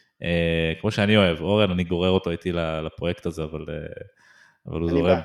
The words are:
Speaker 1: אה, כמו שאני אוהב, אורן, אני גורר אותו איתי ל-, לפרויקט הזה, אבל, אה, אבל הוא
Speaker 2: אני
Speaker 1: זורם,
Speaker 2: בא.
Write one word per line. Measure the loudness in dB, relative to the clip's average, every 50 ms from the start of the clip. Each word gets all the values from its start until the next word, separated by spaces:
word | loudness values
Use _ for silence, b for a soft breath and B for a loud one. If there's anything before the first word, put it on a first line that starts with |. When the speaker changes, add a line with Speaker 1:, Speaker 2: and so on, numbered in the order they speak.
| b b b -8 -4
Speaker 1:
אה, | -2 0 0 2 2 0 0 0 -2 -2 -2
כמו | -4 -4
שאני | -2 0 2 4 4
אוהב, | 6 6 4 2 0
אורן, | 0 0 2 2 2 2
אני | 2 0 0
גורר | 0 0 0 2 4
אותו | 2 2 2 0
איתי | -6 -4 -4 -4 -2
ל-, | -2 -2 -2 -4 -4 -6
לפרויקט | -6 -8 -6 -4 -4 -4 -4 -6
הזה, | -8 -6 -6 -8
אבל, | -6 -8 -8 -10 -8
אה, | -8 -8 -10 -10 -12 -14 -18 -20 _ b b b b b b b b b -14
אבל | -8 -6 -4
הוא | -2 0
Speaker 2:
אני | 2 2
Speaker 1:
זורם, | 4 4 4
Speaker 2:
בא. | 2 0